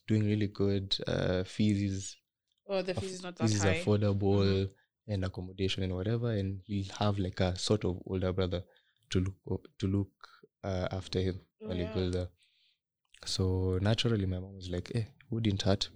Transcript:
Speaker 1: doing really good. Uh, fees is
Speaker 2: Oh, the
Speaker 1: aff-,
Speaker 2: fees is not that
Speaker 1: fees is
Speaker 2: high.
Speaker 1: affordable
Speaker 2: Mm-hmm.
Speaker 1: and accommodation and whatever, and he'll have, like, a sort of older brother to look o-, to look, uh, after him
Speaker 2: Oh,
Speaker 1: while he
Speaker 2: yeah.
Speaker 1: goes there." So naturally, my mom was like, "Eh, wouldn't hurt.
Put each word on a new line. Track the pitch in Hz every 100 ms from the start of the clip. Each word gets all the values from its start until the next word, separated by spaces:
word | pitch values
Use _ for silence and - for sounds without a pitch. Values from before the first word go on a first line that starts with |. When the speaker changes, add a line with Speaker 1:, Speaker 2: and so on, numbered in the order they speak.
| -
Speaker 1:
doing | 110 104
really | 107 101
good. | - 98 98 98 - -
Uh, | 87 92 90
fees | 92 - 107 101 101
is | 95 92 - _ _ _ _ -
Speaker 2:
Oh, | 196
the | 185 185
Speaker 1:
aff-, |
Speaker 2:
fees | 190
is | 185
not | 180 180
that | 113
Speaker 1:
fees | 107
is |
Speaker 2:
high. | 104 -
Speaker 1:
affordable | 107 104 104 98 98 101
Speaker 2:
Mm-hmm. | 98 98 98 - _ _ -
Speaker 1:
and | 104
accommodation | 98 95 92 95 95 -
and | 92
whatever, | 90 95 117 120
and | 104 95 98 101
he'll | 101 95 -
have, | 104 101
like, | 92 -
a | 92 87
sort | - 107
of | 98 87 -
older | 92 92
brother | 92 90 87 - _ _ _ -
to | 95
look | 92 - -
o-, | 92 - -
to | 98
look, | 98 98 _ - - - _
uh, | 101 92 90
after | 95 - 104
him | 92 92 - -
Speaker 2:
Oh, | 214
Speaker 1:
while | 90
he |
Speaker 2:
yeah. | 87
Speaker 1:
goes | 92 90
there." | 90 90 _ _ _ _ _ _ _ _ -
So | - - 92 92 92 92
naturally, | 101 117 120 110 95
my | 92
mom | 95
was | 98 92
like, | 87 -
"Eh, | 120 107 - -
wouldn't | 113 110 98
hurt. | 92 98 -